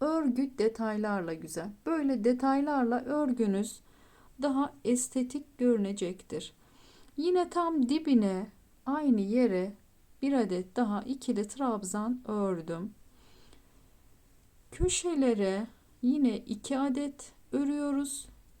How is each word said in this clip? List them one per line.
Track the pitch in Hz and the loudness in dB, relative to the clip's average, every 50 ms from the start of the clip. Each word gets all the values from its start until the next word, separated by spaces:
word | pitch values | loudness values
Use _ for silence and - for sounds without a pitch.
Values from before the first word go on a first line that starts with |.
Örgü | 262 302 320 320 302 262 240 247 277 269 - - | -2 0 0 0 0 0 0 0 -2 -2 0 0
detaylarla | 208 220 220 226 226 214 214 208 208 208 202 196 175 165 165 | 0 0 0 0 -4 -2 -2 -2 -2 -2 -2 -2 -2 -4 -6
güzel. | 160 170 160 - 165 165 208 208 - - | -8 -8 -10 -8 -8 -8 -8 -10 -10 -4
Böyle | 311 330 320 294 269 269 220 202 | -2 -2 0 2 0 0 2 2
detaylarla | 240 254 247 262 269 269 277 285 302 294 277 247 226 247 247 262 | 2 2 4 2 2 2 2 2 2 2 2 2 2 0 0 -2
örgünüz | 247 285 302 302 262 247 247 220 202 190 196 214 233 - - - - - - - - - - - - - - 254 | -2 -2 0 0 0 2 0 2 2 2 0 0 -2 -6 -14 -20 -20 -20 -20 -20 -20 -20 -20 -20 -20 -12 -4 -2
daha | 294 262 269 285 285 - - - | 0 2 2 0 0 -2 -6 0
estetik | 214 247 247 - - - 262 247 254 - 294 285 - - - | 0 2 2 0 -2 -2 -2 -2 -2 -4 -8 -8 -8 -6 0
görünecektir. | 247 247 240 214 202 196 202 202 196 175 185 180 - - 156 156 - - - _ - - - - - - - - - - - | 4 4 4 4 2 0 -2 -2 -4 -4 -4 -8 -12 -8 -8 -8 -8 -8 -16 _ -20 -20 -20 -20 -20 -20 -20 -20 -20 -18 -8
Yine | - 302 349 359 359 349 349 | -4 0 2 4 2 2 2
tam | - 349 339 330 330 302 247 233 | 0 0 0 2 2 2 2 2
dibine | 285 320 311 302 262 226 208 196 190 185 208 - - - - _ _ - - | 2 0 4 6 6 6 6 4 0 -2 -4 -8 -12 -20 -20 _ _ -14 -6
aynı | 254 277 311 302 285 233 208 | -4 -2 0 2 2 4 2
yere | 196 196 220 254 254 220 190 180 185 202 202 - - _ _ _ _ _ - - - | 2 0 2 2 4 4 2 0 -2 -2 -6 -12 -20 _ _ _ _ _ -14 -4 -2
bir | 277 277 | 0 2
adet | 262 240 202 180 180 185 - - | 2 2 0 0 -4 -4 -4 -2
daha | 247 247 208 208 208 208 | -2 0 0 0 -4 -4
ikili | - 269 269 - - 247 196 220 214 | -6 -8 -8 -2 -2 -2 -2 -2 -4
trabzan | - - 277 247 220 202 202 185 185 208 214 233 247 247 - | -4 -4 -2 -2 -2 -2 -4 -6 -4 -4 -2 -2 -4 -4 -4
ördüm. | - 214 208 202 196 185 170 160 165 165 165 180 233 - - - - - - - - - - - - - - - - _ - - - - - - - - _ _ - - - _ _ _ - - - | -6 -2 -2 0 0 -2 -4 -4 -6 -6 -6 -6 -10 -12 -16 -20 -20 -20 -20 -20 -20 -20 -20 -20 -20 -20 -20 -20 -20 _ -20 -20 -20 -20 -20 -20 -20 -20 _ _ -20 -20 -20 _ _ _ -20 -20 -18
Köşelere | - - - 370 359 - - 349 330 285 269 247 233 202 202 190 190 196 226 - - _ _ _ - - - | -4 -2 0 0 0 0 -2 -2 0 2 2 2 2 2 2 0 0 -2 -4 -6 -10 _ _ _ -16 -4 0
yine | 247 285 302 277 240 214 - | 0 2 4 4 2 2 0
iki | - - - 208 - - 277 262 | -6 -8 -10 -10 -6 -4 -2 -2
adet | 277 285 247 285 285 285 285 - - - - - - - - | 0 0 -2 -2 -4 -6 -8 -12 -20 -20 -20 -20 -18 -6 -4
örüyoruz. | 269 285 277 294 294 294 285 277 277 285 277 - - - - - - - - - - | -2 0 0 -2 -2 -2 -2 -2 -2 -2 -4 -6 -10 -12 -16 -20 -20 -20 -20 -20 -20